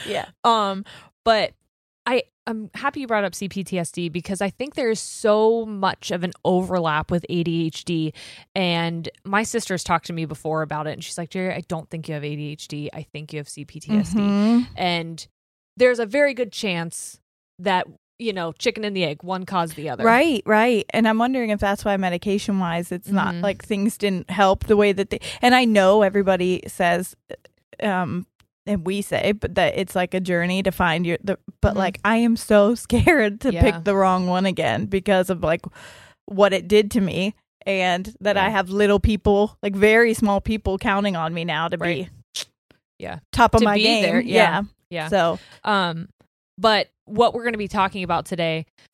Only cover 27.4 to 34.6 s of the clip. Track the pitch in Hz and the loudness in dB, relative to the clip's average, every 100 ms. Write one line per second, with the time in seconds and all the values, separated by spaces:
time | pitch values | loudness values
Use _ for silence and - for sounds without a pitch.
27.4 | _ _ _ - 214 185 180 175 185 _ | _ _ _ -6 -4 -2 -2 -4 -8 _
28.4 | _ _ - 208 165 202 196 - - 208 | _ _ -4 -4 -2 -4 -2 -2 0 -2
29.4 | - 180 170 - 185 185 180 185 185 175 | -2 0 0 0 -2 -2 -2 -2 0 0
30.4 | 175 185 196 - 175 160 170 170 196 185 | 0 0 -2 0 0 0 -2 -4 -4 -6
31.4 | - - 202 202 185 - 202 226 233 226 | -10 -2 0 2 -2 -2 0 2 2 0
32.4 | - 208 202 240 - 240 - 311 214 208 | 4 6 6 2 0 2 4 4 2 -2
33.4 | 269 170 254 170 170 196 190 185 180 180 | -2 2 2 2 0 4 4 2 2 0
34.4 | 190 165 | 0 0